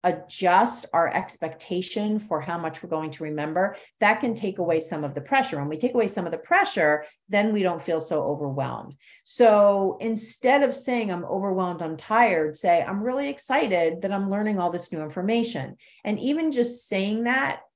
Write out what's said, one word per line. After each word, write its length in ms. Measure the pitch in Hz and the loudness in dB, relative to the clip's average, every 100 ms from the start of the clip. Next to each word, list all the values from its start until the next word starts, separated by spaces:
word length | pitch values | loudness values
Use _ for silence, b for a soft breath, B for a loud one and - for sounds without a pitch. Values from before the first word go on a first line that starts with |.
adjust 840 | 180 170 - - 185 180 240 - - | 0 -2 -8 0 4 6 4 0 -2
our 200 | 165 170 | 2 2
expectation 1040 | - - - 160 165 - 180 185 220 214 214 | 0 -4 -8 -10 -8 -6 -4 -2 -4 -2 -2
for 240 | 208 156 | -2 -6
how 160 | 143 170 | -4 -6
much 240 | 165 160 | -6 -8
we're 80 | 156 | -6
going 220 | 160 156 | -6 -6
to 120 | 147 | -8
remember, 520 | 151 151 151 160 202 202 B _ | -6 -4 -2 0 0 -2 B _
that 200 | 208 220 | 2 2
can 140 | 247 | 0
take 240 | 226 208 185 | -2 -4 -4
away 220 | 170 160 | 0 0
some 240 | 156 160 | 0 -6
of 100 | 147 | -6
the 80 | 143 | -6
pressure. 360 | - 269 254 147 | 0 0 0 -4
When 120 | 143 | -6
we 80 | 156 | -2
take 160 | 247 | -2
away 140 | 247 208 | 0 0
some 180 | 202 175 | -2 -6
of 60 | |
the 80 | 165 | -8
pressure, 680 | - 359 403 - 151 151 B B _ | 0 2 2 2 2 2 B B _
then 240 | 202 214 | 0 2
we 80 | 214 | 2
don't 200 | 180 170 | 0 -2
feel 200 | - 165 | -2 -4
so 220 | 160 156 | 0 -2
overwhelmed. 720 | - 147 147 139 127 117 - 139 b b | 0 -2 -4 -4 -4 -6 -12 -18 b b
So 760 | - - 240 208 202 202 196 - | -14 6 6 8 6 6 2 -2
instead 600 | 226 220 - - 254 277 | -4 -4 -6 -2 4 4
of 120 | 277 - | 4 0
saying, 360 | - 247 214 | -4 -2 -2
"I'm 120 | 175 | -4
overwhelmed, 600 | - 190 196 190 180 170 | -4 -2 0 0 -2 -2
I'm 140 | 165 156 | -6 -8
tired," 580 | - 220 233 170 156 151 | 0 4 6 4 0 0
say, 260 | 190 170 | 2 2
"I'm 220 | - 196 | 2 -2
really 260 | 220 254 277 | -2 -2 -4
excited 720 | 285 - 269 285 180 165 170 | -6 -2 0 2 2 2 0
that 100 | 196 | -2
I'm 200 | 196 196 | -2 -2
learning 280 | 202 214 202 | 0 0 0
all 120 | 175 | 0
this 200 | 175 175 | -2 -6
new 120 | 165 | -8
information." 720 | 156 165 190 233 233 151 117 - b b | -6 -4 0 0 0 -4 -8 -12 b b
And 160 | - 214 | -4 -2
even 320 | 247 302 320 | 0 0 0
just 360 | 262 240 - - | 0 0 -2 -4
saying 380 | 196 196 214 240 | -2 0 0 0
that 340 | 262 277 - - | 0 -2 -6 -12